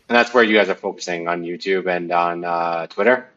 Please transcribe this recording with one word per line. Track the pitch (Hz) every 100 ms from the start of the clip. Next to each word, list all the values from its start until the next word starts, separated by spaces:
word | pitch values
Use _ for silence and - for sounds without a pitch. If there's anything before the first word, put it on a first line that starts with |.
| -
And | 117
that's | 117 127
where |
you | 110 107
guys | 95
are | 95
focusing | 101 - - 87 85
on | 87
YouTube | 85 85 95 92 90
and | 87 85
on, | 85 87 87
uh, | 87 85 85 82 82
Twitter? | - 107 127 -